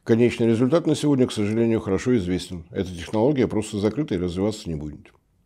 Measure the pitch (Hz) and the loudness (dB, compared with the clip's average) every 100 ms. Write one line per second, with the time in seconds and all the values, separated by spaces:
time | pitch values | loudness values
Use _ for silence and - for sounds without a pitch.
0 | - 113 120 113 113 113 127 127 160 147 | 2 4 4 4 2 4 2 2 2 0
1 | 147 135 123 - 104 110 117 110 110 92 | 2 2 2 0 -2 0 2 0 0 -2
2 | 123 123 87 90 - 90 - 95 92 85 | 2 0 0 -2 -4 -12 -8 -6 -6 -8
3 | 82 110 123 139 107 104 101 104 104 - | -4 0 2 2 0 -2 -4 -2 -2 -2
4 | 156 92 90 87 104 107 90 78 73 73 | -2 -2 -2 -2 -2 -2 -8 -8 -8 -12
5 | - _ _ _ | -18 _ _ _